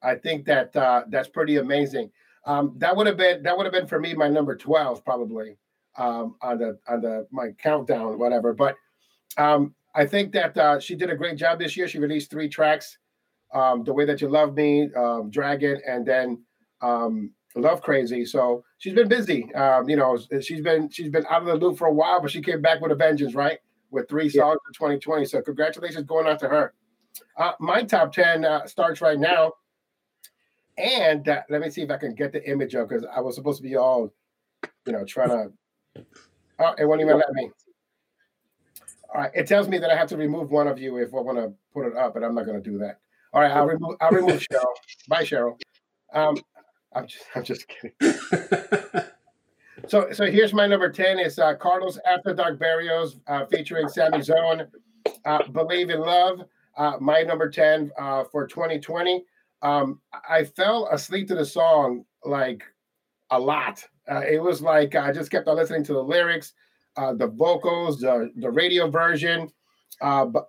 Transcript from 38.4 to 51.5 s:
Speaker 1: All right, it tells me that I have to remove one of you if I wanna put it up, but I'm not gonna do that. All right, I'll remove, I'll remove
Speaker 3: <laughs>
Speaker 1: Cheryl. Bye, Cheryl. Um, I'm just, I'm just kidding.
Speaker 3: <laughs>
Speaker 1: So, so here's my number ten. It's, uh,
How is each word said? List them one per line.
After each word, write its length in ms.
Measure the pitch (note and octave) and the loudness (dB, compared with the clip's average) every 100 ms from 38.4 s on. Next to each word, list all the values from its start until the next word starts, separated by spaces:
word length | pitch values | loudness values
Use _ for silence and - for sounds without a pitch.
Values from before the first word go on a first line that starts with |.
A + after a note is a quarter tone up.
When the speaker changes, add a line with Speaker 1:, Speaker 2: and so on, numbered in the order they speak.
| _ _ _ - - - - | _ _ _ -20 -20 -20 -8
Speaker 1:
All 80 | - | -4
right, 80 | C#3 | -4
it 120 | - D3 | -2 2
tells 220 | G3+ F#3+ | 4 4
me 100 | F3+ | 0
that 120 | E3 | 2
I 60 | E3 | 2
have 120 | D#3+ | 2
to 100 | D3+ | -2
remove 320 | D3+ D#3+ D3 | -2 -4 0
one 180 | D3 D3 | 2 2
of 100 | C3 | -2
you 200 | C3 B2 | -6 -4
if 160 | A#2 | -4
I 60 | C3 | -4
wanna 300 | A#2+ A#2+ A2 G2+ _ | -4 -4 -4 -8 _
put 140 | C#3+ A#2+ | -8 -6
it 100 | A2+ | -2
up, 160 | B2 | -2
but 100 | A#2 | -2
I'm 120 | A#2 | -4
not 100 | A#2 | -4
gonna 160 | A2 G#2 | -4 -6
do 160 | G#2+ G2+ | -8 -8
that. 200 | G#2 - _ _ _ | -8 -12 _ _ _
All 80 | C#3 | 2
right, 100 | D3 | 4
I'll 160 | C#3+ D3 | 4 0
remove, 300 | D#3+ D#3+ - | 0 -4 0
I'll 80 | D#3+ | 2
remove 300 | F#3 F3+ D3+ | 4 4 0
Speaker 3:
<laughs> 100 | - | 0
Speaker 1:
Cheryl. 220 | C3+ B2+ A#2+ - - - | -2 -2 -4 -12 -16 -2
Bye, 140 | E3 | -2
Cheryl. 360 | D3 C3+ A#2+ B2 - _ _ _ _ | 0 -2 -2 -4 -16 _ _ _ _
Um, 240 | D3+ D3+ D3 - _ _ _ _ | 0 0 0 -6 _ _ _ _
I'm 140 | - - | -10 -10
just, 180 | - - | -14 -14
I'm 100 | B2 | -10
just 220 | A#2+ B2 - | -8 -10 -12
kidding. 280 | - A#2 - | -18 -16 -2
Speaker 3:
<laughs> 1120 | D#4+ - - E3+ - F#3 - G4+ - F3+ - - _ _ _ _ _ - - | 0 0 -2 -4 0 -4 0 -4 -2 -6 -8 -12 _ _ _ _ _ -20 0
Speaker 1:
So, 220 | G#3 F#3 | 2 2
so 180 | - G3 | 0 2
here's 240 | G3+ G#3 | 4 4
my 140 | G#3 G3+ | 4 4
number 240 | G3 F3+ | 4 0
ten. 280 | F3+ F#3+ F#3 | 0 0 2
It's, 200 | E3 - | -2 2
uh, 160 | D#3 | 0